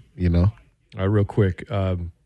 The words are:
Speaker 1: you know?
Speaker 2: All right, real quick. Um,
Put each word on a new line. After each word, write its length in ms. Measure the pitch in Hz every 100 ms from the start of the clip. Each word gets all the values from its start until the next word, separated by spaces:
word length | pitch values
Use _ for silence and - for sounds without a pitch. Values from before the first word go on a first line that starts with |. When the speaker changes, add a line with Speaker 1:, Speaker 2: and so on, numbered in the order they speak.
| - -
Speaker 1:
you 140 | 90
know? 140 | 85
Speaker 2:
All 560 | 98 - _ _ _ 101
right, 60 | 95
real 200 | 107 98
quick. 440 | - 98 90 -
Um, 400 | 104 95 90 85 -